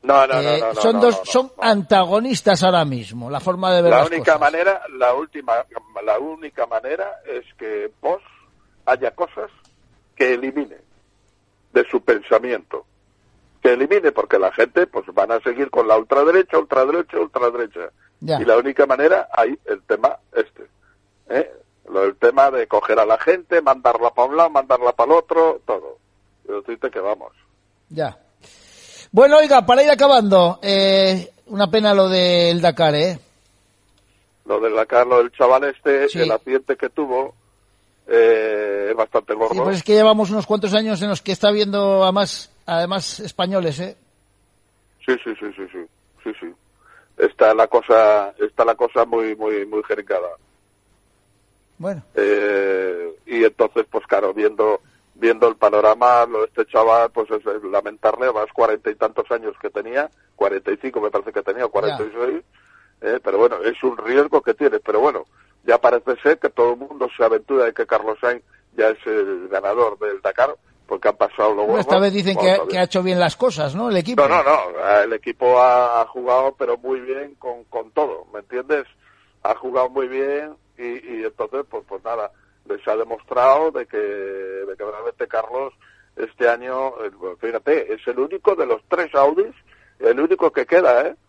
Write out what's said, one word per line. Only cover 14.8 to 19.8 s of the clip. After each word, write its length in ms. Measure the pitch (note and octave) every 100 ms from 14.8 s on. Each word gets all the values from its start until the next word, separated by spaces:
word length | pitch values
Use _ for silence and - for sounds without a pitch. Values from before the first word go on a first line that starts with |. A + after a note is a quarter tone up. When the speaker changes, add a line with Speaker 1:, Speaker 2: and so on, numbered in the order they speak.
| F3+
Speaker 1:
pues, 180 | A2 F#2+
van 200 | F#2 G2+
a 80 | A2+
seguir 280 | B2+ A#2+ C#3
con 160 | - A2+
la 120 | A2
ultraderecha, 600 | A2+ C#3 D3 F3+ F#3 E3
ultraderecha, 640 | D#3 C3 C3 E3+ E3+ E3+
ultraderecha. 680 | E3 B2+ A#2+ A#2+ A2+ F2 F2 _ _ _
Speaker 2:
Ya. 180 | D3 D3+
Speaker 1:
Y 60 | A#2
la 100 | A2+
única 300 | C3 C3+ C#3
manera, 420 | C3 D#3 F#3+ - -
hay 240 | A2+ C#3 -
el 160 | G2+